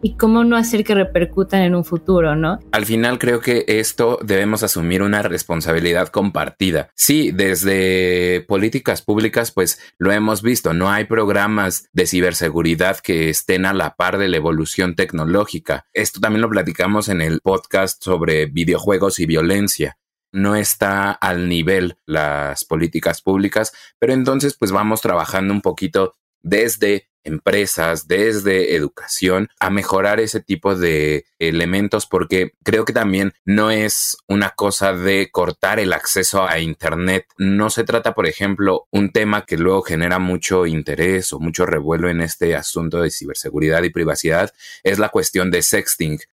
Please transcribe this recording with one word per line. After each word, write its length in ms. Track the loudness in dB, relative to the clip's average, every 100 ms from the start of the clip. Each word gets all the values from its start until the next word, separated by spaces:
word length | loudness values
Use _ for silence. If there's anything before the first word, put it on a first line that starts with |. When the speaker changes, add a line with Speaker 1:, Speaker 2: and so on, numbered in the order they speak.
Speaker 1:
y 140 | -4 0
cómo 280 | 4 4
no 140 | 4 2
hacer 260 | 2 0
que 120 | 2 2
repercutan 640 | 2 0 0 0 0 2
en 140 | 2 2
un 80 |
futuro, 520 | -2 -4 2 2 2 0
¿no? 240 | -2 -4 -4
Speaker 2:
Al 140 | -4 0
final 340 | 0 2 0
creo 200 | 0 0
que 260 | 2 0 2
esto 520 | 0 0 0 0 0
debemos 420 | 0 2 2 0
asumir 380 | -2 -2 0 2
una 200 | 2 2
responsabilidad 880 | 0 -4 -2 -4 0 0 2 2 0
compartida. 800 | 0 0 -2 -6 -2 0 0 -4 -2
Sí, 360 | 2 2 2
desde 1120 | 0 0 2 2 2 2 2 2 2 2 0 0
políticas 540 | 0 0 0 -2 -2
públicas, 500 | 0 0 2 0 -2
pues, 280 | -2 -2 -2 -10 _
lo 140 | 0
hemos 300 | 2 0 0
visto, 320 | 0 0 0
no 180 | 0 2
hay 140 | 0 0
programas 840 | 0 2 2 2 0 0 -4 -6
de 120 | 0 2
ciberseguridad 920 | 2 2 2 -2 0 0 2 0 0
que 300 | -2 0 0
estén 360 | -2 0 0 2
a 80 |
la 220 | 0 -4 -2
par 220 | -2 0
de 100 | 0
la 100 | 0
evolución 580 | 0 -2 -2 -2 -2 0
tecnológica. 880 | -2 -2 0 0 0 -6 -4 -6 -4
Esto 260 | -4 -4 -2
también 220 | 0 0
lo 80 | 0
platicamos 600 | 0 -2 -2 0 0 0
en 120 | -2
el 180 | 0 0
podcast 600 | 0 0 0 0 0 -4
sobre 420 | -2 0 2 0 0
videojuegos 720 | -2 0 0 0 0 0 0
y 60 | 0
violencia. 720 | 2 2 0 0 -2 -4 -6 _ _ _
No 240 | -2 0 2
está 560 | 0 0 0 2 0
al 360 | -2 -2 -2 0
nivel 500 | 0 2 2 0 -6 -4
las 600 | -2 0 -2 -4 -6 -4
políticas 560 | -2 -2 0 -2 -2
públicas, 520 | -2 0 0 0 -4 -6 -20 _
pero 160 | 0
entonces, 420 | 2 2 0 -2 -2
pues, 120 | 0
vamos 300 | 0 0 0
trabajando 520 | 0 0 0 -2 0
un 80 | 0
poquito 540 | -2 -2 -2 0 -2 _ _ _
desde 680 | -2 0 2 0 0 0 _ _
empresas, 840 | -10 -4 0 0 0 0 -2 -2 -2
desde 680 | 0 2 0 0 2 2 0
educación, 720 | -2 -6 -10 -2 0 0 -2 _
a 100 | -2
mejorar 520 | -2 0 0 2 2
ese 180 | 0 -4
tipo 360 | -4 -2 0 0
de 500 | 2 2 0 -2 -6 _
elementos, 680 | -2 0 0 0 0 -2 -2
porque 480 | -2 0 0 -2 _
creo 220 | -2 0 0
que 80 |
también 400 | 0 0 0 -2 -4
no 260 | 0 2 2
es 480 | 0 0 -2 -4 -6 _
una 220 | -2 -2
cosa 420 | -2 -2 0 -2
de 360 | 0 0 0 0
cortar 500 | -2 -2 0 -2 0
el 120 | 0
acceso 560 | -2 -2 -2 0 0 0
a 120 | -2
Internet. 640 | -4 -4 -4 -2 0 -2 -4 _
No 320 | 0 2 0
se 140 | -2
trata, 300 | 0 0 -2
por 140 | -2 -2
ejemplo, 600 | -2 -4 0 0 0 -2
un 200 | -2 0
tema 340 | 0 0 -2 -2
que 120 | 0
luego 240 | 2 2
genera 380 | 0 -2 0 0
mucho 460 | 0 -2 0 0 0
interés 680 | -2 -4 -2 0 0 -2
o 60 | -6
mucho 260 | -6 -2 0
revuelo 440 | 0 -2 0 0
en 120 | -2
este 340 | -4 -2 0 0
asunto 460 | -4 -6 -4 -2
de 100 | -2
ciberseguridad 720 | -4 -10 -10 -6 -2 0 0
y 60 | 0
privacidad, 640 | -2 -2 -2 0 0 -2 _ -20 -6
es 140 | -2 0
la 120 | 0
cuestión 420 | 0 0 0 0
de 120 | 0
sexting. 560 | 0 -2 -2 -4 -4 -4 -10